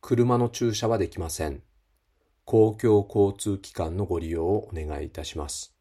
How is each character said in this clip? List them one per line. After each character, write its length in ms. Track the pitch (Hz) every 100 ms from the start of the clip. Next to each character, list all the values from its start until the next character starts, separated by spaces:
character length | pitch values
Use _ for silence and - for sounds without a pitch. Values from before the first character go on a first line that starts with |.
車 380 | - 120 120 123
の 100 | 120
駐 240 | - 120
車 140 | 107 110
は 100 | 113
で 120 | 87
き 100 | -
ま 100 | 82
せ 180 | - 78
ん。 140 | 67 _ _ _ _ _ _ _ _
公 320 | - 113 107 107
共 240 | 117 104 95
交 300 | 107 101 98
通 220 | 104 98
機 100 | -
関 260 | - 82 90
の 80 | 95
ご 120 | 87
利 140 | 80
用 160 | 82 82
を 200 | 104 -
お 40 |
願 260 | 82 76 71
い 20 | 76
い 40 |
た 120 | -
し 140 | 78 -
ま 100 | 71
す。 280 | - - _